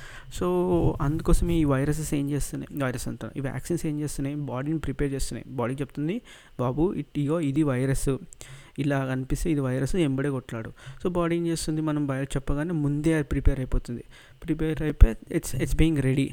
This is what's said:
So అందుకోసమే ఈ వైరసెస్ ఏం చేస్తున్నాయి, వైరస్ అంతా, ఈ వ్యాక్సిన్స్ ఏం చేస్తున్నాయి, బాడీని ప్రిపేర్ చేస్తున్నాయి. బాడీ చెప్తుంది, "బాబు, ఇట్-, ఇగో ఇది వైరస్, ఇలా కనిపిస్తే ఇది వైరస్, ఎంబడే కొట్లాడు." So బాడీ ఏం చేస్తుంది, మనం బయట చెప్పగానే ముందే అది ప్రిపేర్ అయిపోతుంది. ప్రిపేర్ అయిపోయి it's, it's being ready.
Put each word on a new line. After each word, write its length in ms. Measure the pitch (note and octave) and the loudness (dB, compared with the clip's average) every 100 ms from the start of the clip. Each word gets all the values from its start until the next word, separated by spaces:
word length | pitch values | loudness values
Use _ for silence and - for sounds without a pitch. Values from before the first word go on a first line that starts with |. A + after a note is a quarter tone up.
| - - - - | -16 -16 -14 -4
So 80 | F3+ F3+ F3+ E3+ E3+ - | 0 2 2 4 2 2
అందుకోసమే 580 | D3 D#3+ F3 E3+ F3 E3 | -2 0 4 4 6 2
ఈ 60 | |
వైరసెస్ 500 | D3 C3 D3 D3+ D3 | 4 2 0 -2 -2
ఏం 160 | D3 C#3+ | -2 -2
చేస్తున్నాయి, 540 | C#3+ - C#3 - D3 | -2 -4 -8 -8 -4
వైరస్ 240 | C3 A#2+ - | -4 -4 -6
అంతా, 220 | A#2 A2 - | -8 -10 -6
ఈ 40 | |
వ్యాక్సిన్స్ 460 | C3+ C3 - E3+ E3 | -6 -6 -4 -2 -2
ఏం 140 | D3 | -4
చేస్తున్నాయి, 360 | D3 - C#3 D3 | -4 -4 -4 -4
బాడీని 420 | C#3 B2 C#3+ D#3+ | -6 -4 -2 -2
ప్రిపేర్ 340 | C#3+ C3+ C#3+ | -4 -2 -2
చేస్తున్నాయి. 440 | C3+ - B2 - B2 | -2 -4 -6 -8 -4
బాడీ 180 | A#2+ | -2
చెప్తుంది, 480 | C3+ C3+ - D3+ A#3 - - - - | -2 -6 -4 -4 -4 -8 -20 -20 -4
"బాబు, 340 | B2 B2+ F3+ | -2 2 0
ఇట్-, 240 | - C#3+ C#3+ | 0 -6 -2
ఇగో 220 | C#3+ E3+ | 0 0
ఇది 220 | C#3+ C#3 | 0 0
వైరస్, 540 | D3+ B2 C3+ C3 C#3+ C3 - - - - - - | 2 2 0 0 0 -2 -6 -18 -18 -18 -16 -4
ఇలా 280 | C#3 C#3 C3 | 0 0 0
కనిపిస్తే 440 | C3 C3 C#3+ F3 | -2 -2 -2 0
ఇది 100 | D3 | 0
వైరస్, 360 | C3 C3 C3+ - | 0 0 0 2
ఎంబడే 340 | D3 C3 C#3+ | 2 2 0
కొట్లాడు." 420 | C3 - A2+ A2+ - - - | -2 -6 -10 -10 -12 -16 -6
So 60 | F#3+ | -2
బాడీ 260 | F3 E3 E3+ | 0 0 0
ఏం 100 | E3+ | 0
చేస్తుంది, 340 | E3 - D#3 | -2 -2 -2
మనం 260 | D#3 D3 C#3+ | 0 0 0
బయట 220 | C3 C3+ C#3 | -2 -2 -4
చెప్పగానే 360 | - C#3+ E3 | 0 0 0
ముందే 420 | E3 C#3+ D3 D#3+ | 0 0 2 2
అది 100 | D#3+ | 2
ప్రిపేర్ 360 | C#3+ C#3+ - C3+ | 2 2 4 2
అయిపోతుంది. 440 | B2+ C#3 - A#2+ - - - - | 0 -2 -2 -10 -12 -20 -20 -16
ప్రిపేర్ 380 | E3 D#3 D#3+ D3 | -6 -2 -2 -2
అయిపోయి 320 | D3+ D3 A2+ | -2 8 8
it's, 420 | A2 - E3 - C3 | 8 -4 -4 -2 -2
it's 180 | D3 | 0
being 220 | - D#3+ D3 | 4 4 4
ready. 320 | C3 C3 C3+ | 2 2 0